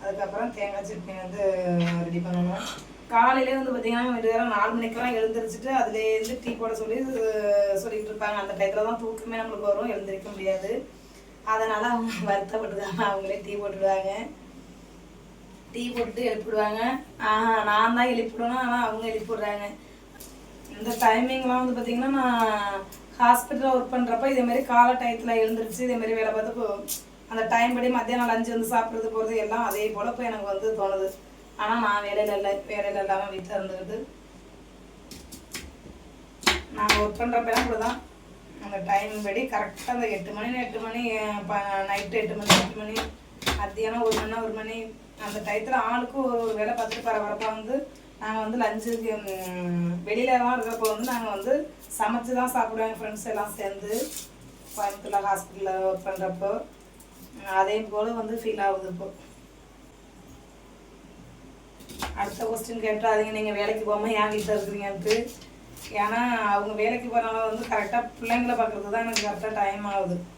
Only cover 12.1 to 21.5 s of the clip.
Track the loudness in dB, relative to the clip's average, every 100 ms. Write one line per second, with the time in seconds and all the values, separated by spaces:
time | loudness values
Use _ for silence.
12.1 | -4 0 0 0 -4 -4 -4 -4 0 0
13.1 | 0 -2 -4 -4 -6 -4 0 4 4 2
14.1 | -4 -6 -12 -18 -20 -20 -20 -20 -20 -20
15.1 | -20 -20 -20 -20 -20 -14 -8 -6 -2 -2
16.1 | 0 0 0 0 2 2 2 0 -2 -6
17.1 | -6 2 4 4 4 4 4 4 4 4
18.1 | 2 0 -2 -2 0 0 2 0 -2 -2
19.1 | -4 -2 -2 -2 -4 -6 -10 -16 -20 -20
20.1 | -20 -18 -18 -20 -20 -16 -8 -4 4 6
21.1 | 6 4 0 2